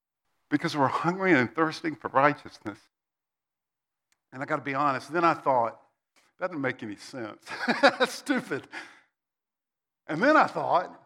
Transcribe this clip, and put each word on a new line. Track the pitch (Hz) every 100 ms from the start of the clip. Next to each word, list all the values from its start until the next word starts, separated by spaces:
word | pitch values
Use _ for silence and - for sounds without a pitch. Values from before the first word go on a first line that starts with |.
| _ _ _ _ -
because | 147 165 151
we're | 127
hungry | - 165 185 190
and | 147 120
thirsting | - 160 156 165 143
for | -
righteousness." | 131 143 143 - - - 101 _ _ _ _ _ _ _ _ _ _ _ _ _ _ _
And | 127
I | 139
gotta | 151
be | 131
honest, | 135 147 131 131
then | 165 170
I |
thought, | 151 147 127 113 - _ _ _ _ _ -
"That | 180
doesn't | 160
make | 131 -
any | 113 98
sense. | - 135 110 - - - -
<laughs> | -
That's | 269 - 254
stupid." | - - 254 - 139 - - - - _ _ _ _ _ _ _ _ _ _ -
And | 156
then | 262 311
I | 165
thought, | 170 131 160 180 -